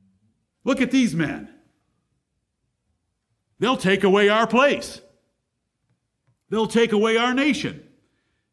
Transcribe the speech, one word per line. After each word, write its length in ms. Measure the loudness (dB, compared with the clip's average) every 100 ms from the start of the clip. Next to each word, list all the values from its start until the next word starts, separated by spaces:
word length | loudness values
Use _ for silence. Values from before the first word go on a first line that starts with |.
| _ _ _ _ _ _
Look 160 | -4 -2
at 120 | 0
these 220 | 0 0
men. 360 | -2 -4 -6 -14 -20 _ _ _ _ _ _ _ _ _ _ _ _ _ _ _ _ _ _ _ _
They'll 160 | -2 0
take 300 | 0 0 2
away 240 | 4 4
our 180 | 2 2
place. 540 | 2 2 0 -8 -16 -20 _ _ _ _ _ _ _ _ _ _ _ _ _ _
They'll 160 | -4 -2
take 280 | 0 2
away 240 | 2 2 0
our 160 | 0
nation 500 | 0 0 -2 -6 -10 -18 _ _ _ _ _ _